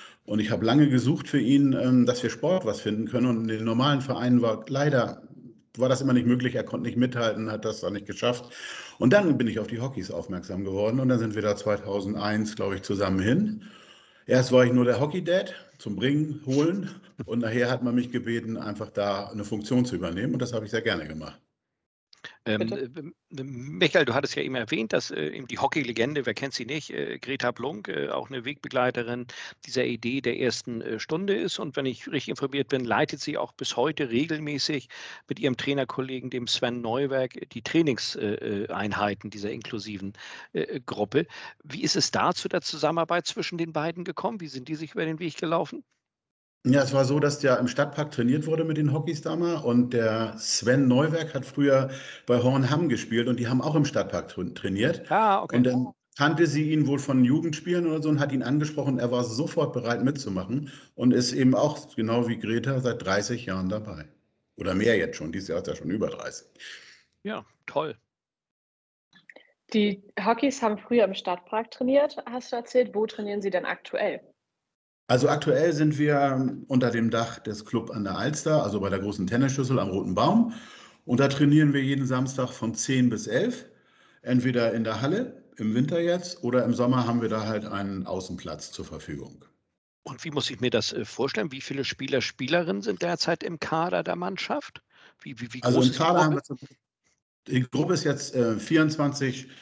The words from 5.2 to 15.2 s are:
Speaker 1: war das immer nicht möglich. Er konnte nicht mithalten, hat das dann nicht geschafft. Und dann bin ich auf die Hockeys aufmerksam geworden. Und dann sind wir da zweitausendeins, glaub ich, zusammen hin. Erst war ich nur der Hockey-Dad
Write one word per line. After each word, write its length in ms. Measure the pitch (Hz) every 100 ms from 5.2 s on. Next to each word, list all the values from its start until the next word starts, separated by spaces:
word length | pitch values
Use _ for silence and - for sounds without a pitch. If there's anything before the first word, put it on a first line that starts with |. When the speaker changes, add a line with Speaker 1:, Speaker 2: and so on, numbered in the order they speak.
| - - - - _ -
Speaker 1:
war 140 | 127
das 120 | 127
immer 120 | 135
nicht 140 | 123 113
möglich. 260 | 123 127
Er 120 | 123 104
konnte 220 | - 120
nicht 100 | 110
mithalten, 540 | 127 123 113 107 110
hat 140 | 107 110
das 160 | -
dann 120 | 87
nicht 120 | 101 -
geschafft. 480 | 101 120 123 - - - - - -
Und 120 | 127
dann 260 | 208 185 123
bin 80 | 117
ich 120 | 101
auf 80 | -
die 120 | 113
Hockeys 320 | 131 113 90
aufmerksam 540 | 82 85 90 - 95 98
geworden. 340 | 95 107 127
Und 100 | 131
dann 100 | 123
sind 140 | 113
wir 80 | 104
da 140 | 104 101
zweitausendeins, 1000 | 107 104 - 98 98 104 104 107 107 -
glaub 180 | 98
ich, 100 | 95
zusammen 360 | - 98 98 95
hin. 440 | 98 165 214 - - - - - _ _ -
Erst 240 | 127 127
war 140 | 127 123
ich 80 |
nur 120 | 123 123
der 140 | 113
Hockey-Dad 560 | 147 185